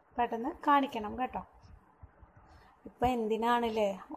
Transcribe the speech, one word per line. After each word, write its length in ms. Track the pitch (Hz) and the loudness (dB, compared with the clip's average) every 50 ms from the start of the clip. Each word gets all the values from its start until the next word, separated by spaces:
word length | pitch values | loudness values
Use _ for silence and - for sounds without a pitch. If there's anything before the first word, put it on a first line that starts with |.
| _ _ - - | _ _ -2 -2
പെട്ടെന്ന് 320 | 240 226 240 220 233 277 359 - - 302 | 0 0 0 -4 -4 -6 -6 -4 2 4
കാണിക്കണം 520 | 285 285 269 262 - 233 214 208 226 233 | 4 4 4 2 -2 -6 -6 -6 -6 -6
കേട്ടോ. 280 | 254 247 - 196 185 - _ - - - - - _ _ _ _ - - _ - - - _ - - - - - - - - _ - | -6 -6 -6 -8 -12 -12 _ -20 -20 -20 -20 -20 _ _ _ _ -20 -20 _ -20 -20 -20 _ -20 -20 -20 -20 -20 -20 -20 -20 _ -20
ഇപ്പം 220 | 214 - - - 247 | -16 -6 0 0 2
എന്തിനാണല്ലേ 920 | 254 240 220 214 220 214 226 233 240 240 233 226 220 220 208 196 196 190 - - 302 | 2 2 0 0 0 0 2 2 2 2 2 0 0 2 0 0 0 -4 -10 -12 -4